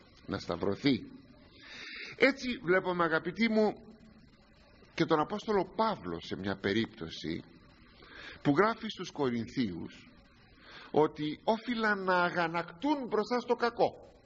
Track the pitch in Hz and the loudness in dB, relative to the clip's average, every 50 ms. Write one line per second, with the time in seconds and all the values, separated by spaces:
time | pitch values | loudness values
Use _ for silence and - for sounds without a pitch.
0 | - - - - - - 95 95 - - 87 85 92 101 98 - - 143 123 92 | -20 -20 -20 -20 -8 -6 -6 -6 -4 -4 -4 -2 0 -2 -2 2 2 2 2 2
1 | - - - - - - - - - - - - - - - - - - - - | -2 -10 -16 -20 -20 -20 -20 -20 -20 -20 -20 -20 -20 -18 -18 -16 -14 -14 -12 -12
2 | - - - - 247 269 269 - 254 254 226 - - 165 185 190 185 185 180 175 | -12 -14 2 4 4 4 4 0 -6 -6 -6 -4 0 2 2 2 2 0 0 2
3 | 170 160 160 156 160 180 180 202 226 226 214 214 214 202 - - - - - - | 2 2 2 0 0 -2 0 0 0 2 4 4 4 2 2 -2 -10 -20 -20 -20
4 | - - - - - - - - - - - - - - - - - - - - | -20 -20 -20 -20 -20 -20 -20 -20 -20 -20 -20 -20 -20 -20 -20 -20 -20 -10 -2 -2
5 | 160 147 165 151 151 - 202 202 - 226 208 196 170 - - 214 220 220 185 - | 2 4 4 2 2 0 -4 -4 -2 0 0 0 0 0 0 0 0 0 0 -2
6 | 87 90 85 85 - - 101 - 95 101 95 95 - 98 101 113 110 - - - | -6 -6 -8 -8 -6 -8 -8 -4 -2 -4 -4 0 0 2 2 2 0 -2 -6 -10
7 | 80 80 - - - 76 85 - - - - - - - - - - - - - | -10 -10 -10 -8 -6 -6 -6 -6 -8 -14 -20 -20 -20 -20 -20 -20 -20 -20 -20 -20
8 | - - - - - - - - - 147 139 160 202 220 226 - 220 214 - - | -20 -20 -18 -18 -16 -16 -14 0 2 2 4 4 4 2 2 -2 -6 -10 -8 -8
9 | 175 - - 147 139 123 120 117 107 - - 139 120 95 85 78 - - - - | -10 -8 -4 -2 0 0 0 -2 -4 -4 -2 -2 0 0 -2 -6 -8 -10 -12 -16
10 | - - - - - - - - - - - - - - - - - - - - | -20 -20 -20 -20 -20 -20 -20 -20 -20 -20 -20 -20 -20 -20 -20 -20 -12 0 4 4
11 | 156 147 - - 151 151 151 - - - 226 214 - 254 233 226 220 214 208 190 | 4 4 2 -4 -4 -6 -6 -2 0 0 0 0 -2 -4 -2 0 2 2 0 2
12 | 190 185 185 180 175 175 170 175 170 165 165 170 170 - - - - 294 302 277 | 2 2 4 4 4 2 2 0 0 0 0 -4 -4 -6 -8 -4 0 0 0 0
13 | 254 190 208 208 208 202 247 240 233 - 233 233 233 233 - - 170 - - - | 0 0 0 0 0 0 -2 -2 0 0 0 2 0 0 2 4 2 2 2 -4
14 | - - - - - | -14 -20 -20 -20 -20